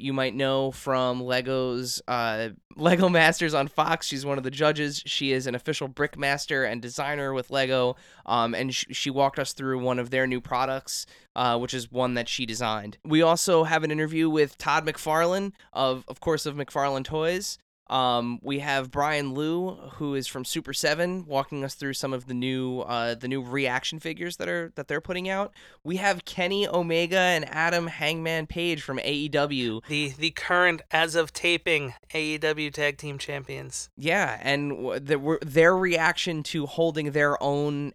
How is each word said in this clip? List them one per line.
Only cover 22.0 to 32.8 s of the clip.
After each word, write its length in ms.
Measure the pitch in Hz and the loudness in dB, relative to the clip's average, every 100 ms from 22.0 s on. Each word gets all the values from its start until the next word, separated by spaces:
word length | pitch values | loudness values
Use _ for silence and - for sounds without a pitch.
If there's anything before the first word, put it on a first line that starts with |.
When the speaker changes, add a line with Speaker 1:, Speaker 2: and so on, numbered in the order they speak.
| 135 | -4
Speaker 1:
of 100 | 131 127 | -4 -4
the 60 | |
new, 480 | 123 131 131 127 127 | -4 -2 -2 -2 -4
uh, 340 | - 120 117 117 | -4 -2 -2 -2
the 120 | 127 | -4
new 140 | 135 | -4
reaction 560 | 123 139 131 127 - 160 | -4 -2 0 0 -4 -6
figures 380 | 165 160 175 - | -8 -6 -8 -6
that 100 | 175 | -4
are, 240 | 175 165 - | -4 -4 -10
that 120 | 139 | -4
they're 140 | 147 | -4
putting 260 | - 180 185 | -4 -6 -2
out. 240 | 190 202 - - - | -2 -4 -8 -20 -14
We 120 | 151 185 | -4 0
have 280 | 202 180 | 2 0
Kenny 420 | - - 180 196 202 | -4 -2 0 2 2
Omega 520 | 175 170 165 170 185 | 2 2 2 2 4
and 260 | 180 170 - | 4 4 0
Adam 380 | 151 165 170 165 | 0 2 2 -2
Hangman 580 | - 151 165 160 165 156 | -2 -2 0 0 -2 -2
Page 340 | 175 170 156 | -2 0 -2
from 180 | - 131 | -2 -4
A 120 | 127 | -2
E 160 | 147 147 | -2 0
W. 540 | 143 147 139 120 110 - | 0 0 0 -2 -4 -4
Speaker 2:
The, 220 | 147 147 135 | -2 -2 -2
the 140 | 160 | -4
current, 500 | - - 180 180 165 - | -4 0 4 4 2 0
as 240 | 160 165 | 2 2
of 200 | 165 156 | 2 0
taping, 580 | - 175 170 180 156 135 - _ | 0 0 0 2 0 0 -10 _
A 80 | 160 | -4
E 160 | 151 151 | -2 0
W 320 | 156 156 147 | 0 0 -4
Tag 260 | 147 | -2